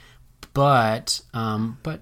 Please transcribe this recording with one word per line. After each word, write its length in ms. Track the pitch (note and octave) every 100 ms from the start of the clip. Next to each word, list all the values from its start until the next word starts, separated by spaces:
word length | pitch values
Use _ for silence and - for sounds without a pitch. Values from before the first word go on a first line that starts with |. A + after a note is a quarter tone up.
| - - - _ -
But, 680 | C#3 C#3+ C3+ A2 A2+ - - -
um, 460 | A#2 A2+ G#2+ A2+ A#2
but 180 | D#3+ -